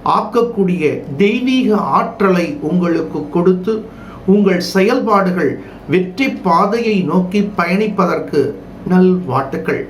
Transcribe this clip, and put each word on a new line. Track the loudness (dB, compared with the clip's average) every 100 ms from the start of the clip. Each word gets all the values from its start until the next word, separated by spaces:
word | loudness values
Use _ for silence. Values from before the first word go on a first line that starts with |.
ஆக்கக்கூடிய | 0 -2 0 0 0 0 0 0 0 -2 -6 0
தெய்வீக | 2 2 0 0 2 0
ஆற்றலை | 2 0 0 0 2 2 0 -4
உங்களுக்கு | -2 0 2 0 -2 -6 -4
கொடுத்து | 0 2 2 0 -4 -6 -16 -18 -10 2
உங்கள் | 4 4 2
செயல்பாடுகள் | 0 2 2 2 2 2 2 0 -2 -4 -10 -18 -2
வெற்றி | 0 0 -2 -2
பாதையை | -2 0 2 2 0 0 0
நோக்கி | 2 0 0 0 -2 -2
பயணிப்பதற்கு | 0 0 0 0 0 0 -2 0 0 -4 -14 -12 0
நல்வாழ்த்துக்கள். | 4 4 4 0 -2 -2 -4 -4 -4 -6